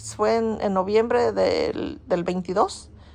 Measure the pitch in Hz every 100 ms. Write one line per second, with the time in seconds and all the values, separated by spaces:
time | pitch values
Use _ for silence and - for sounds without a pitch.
0 | - - 214 226 226 214 208 190 190 214
1 | 226 240 240 196 190 - - - - -
2 | - 175 180 185 180 202 392 - - -
3 | -